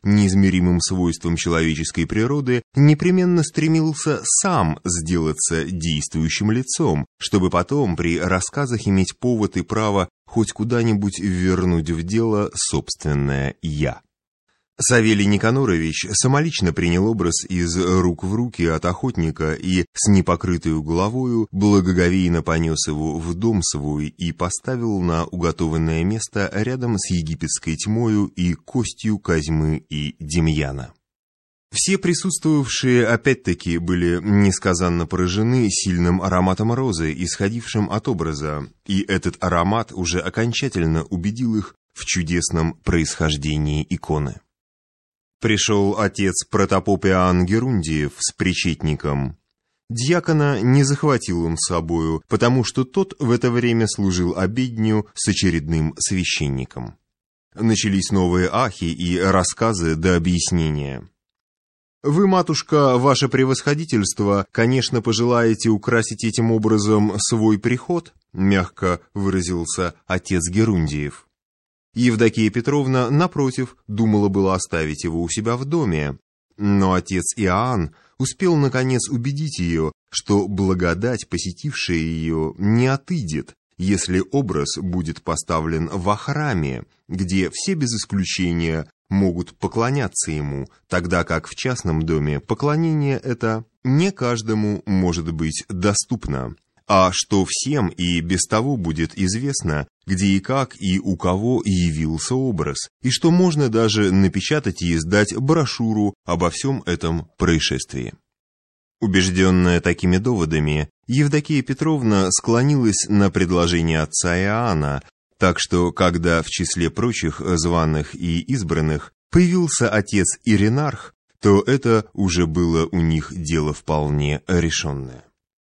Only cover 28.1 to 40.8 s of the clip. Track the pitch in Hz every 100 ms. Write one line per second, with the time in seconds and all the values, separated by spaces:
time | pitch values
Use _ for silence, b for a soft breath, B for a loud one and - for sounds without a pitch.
28.1 | 107 98 - 87 80 - 131 110 - 110
29.1 | 104 - 82 76 80 78 78 - 76 73
30.1 | - 78 80 80 76 69 69 64 - _
31.1 | _ _ _ _ _ _ - - 190 180
32.1 | 170 190 - 160 151 131 - 131 123 113
33.1 | 117 - 127 - 85 90 85 85 90 87
34.1 | 87 95 101 101 90 98 87 90 85 82
35.1 | 90 90 95 113 127 110 92 98 90 87
36.1 | 90 92 92 92 92 107 120 131 87 80
37.1 | 78 87 - 101 117 113 110 104 107 -
38.1 | 101 80 73 76 76 69 - - 95 101
39.1 | 95 90 - - 87 87 113 113 - 85
40.1 | 90 82 101 117 113 139 -